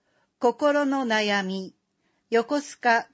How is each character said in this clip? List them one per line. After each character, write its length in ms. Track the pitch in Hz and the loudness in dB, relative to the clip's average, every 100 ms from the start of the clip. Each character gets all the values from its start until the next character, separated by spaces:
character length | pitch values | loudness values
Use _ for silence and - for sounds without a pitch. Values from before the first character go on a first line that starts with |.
| _ _ _ _ | _ _ _ _
心 480 | 240 233 294 285 285 | -2 2 2 2 0
の 200 | 269 247 | -2 -2
悩 380 | 214 208 202 | 0 0 0
み。 320 | 190 190 190 - _ _ _ _ _ | -2 -6 -10 -16 _ _ _ _ _
横 260 | 226 233 285 | 0 0 -2
須 220 | 285 - | -6 -4
賀 260 | 240 233 - | 0 0 0